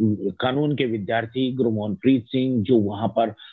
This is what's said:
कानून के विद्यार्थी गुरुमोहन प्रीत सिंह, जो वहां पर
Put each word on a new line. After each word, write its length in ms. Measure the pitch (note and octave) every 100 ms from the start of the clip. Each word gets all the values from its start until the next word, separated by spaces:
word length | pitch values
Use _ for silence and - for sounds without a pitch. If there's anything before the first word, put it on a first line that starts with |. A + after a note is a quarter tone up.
| G#2+ G2+ F#2+ F#2
कानून 360 | B2+ C#3 D3 C#3
के 100 | B2+
विद्यार्थी 640 | A2 F#2+ A2+ A2 C3 C3
गुरुमोहन 440 | B2+ A#2+ G#2+ G#2+ F#2+
प्रीत 300 | B2+ C3 -
सिंह, 380 | C3 C3 B2
जो 140 | G2+ A#2
वहां 300 | G2+ G2+ A2+
पर 260 | B2+ A2 - -